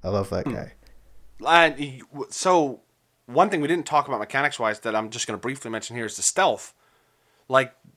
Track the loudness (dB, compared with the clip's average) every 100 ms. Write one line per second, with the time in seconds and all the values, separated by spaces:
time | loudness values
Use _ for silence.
0 | -4 -2 -2 -4 -4 -6 -10 -16 -20 -20
1 | -20 -20 -20 -6 4 6 6 2 -10 -12
2 | -14 -12 -10 -2 4 4 4 -2 _ _
3 | _ _ -2 2 2 2 0 -2 0 0
4 | 0 -2 -2 -2 -2 0 -2 -2 -2 -2
5 | -2 -6 -6 -6 -6 -6 -8 -8 -8 -8
6 | -8 -2 -2 2 2 2 -6 _ _ _
7 | _ _ _ _ 2 2 2 _ -20